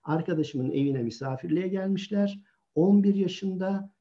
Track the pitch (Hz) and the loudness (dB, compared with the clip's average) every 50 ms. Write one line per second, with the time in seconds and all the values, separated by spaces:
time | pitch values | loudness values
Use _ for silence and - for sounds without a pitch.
0 | - 147 156 165 165 - 175 156 147 - - 131 127 131 - 139 139 143 135 131 | -6 -2 -2 -2 0 -2 -2 -2 -2 -2 -2 -4 -4 -2 0 0 0 0 0 -2
1 | 117 113 110 - 135 135 131 127 - - 156 175 190 185 196 190 190 190 196 185 | -2 -4 -6 -6 -6 -6 -6 -6 -4 -2 -2 0 0 -2 -2 -2 -2 -2 -2 -2
2 | - - 208 202 202 202 202 - - _ _ _ _ _ - 151 170 196 202 202 | -2 -2 -2 0 0 0 -2 -8 -16 _ _ _ _ _ 0 2 4 6 6 6
3 | 196 202 196 196 190 175 - - 196 190 185 180 185 190 196 196 196 - _ _ | 6 6 4 2 2 -2 -2 -4 -6 -4 -4 -4 -2 -2 -2 -4 -6 -8 _ _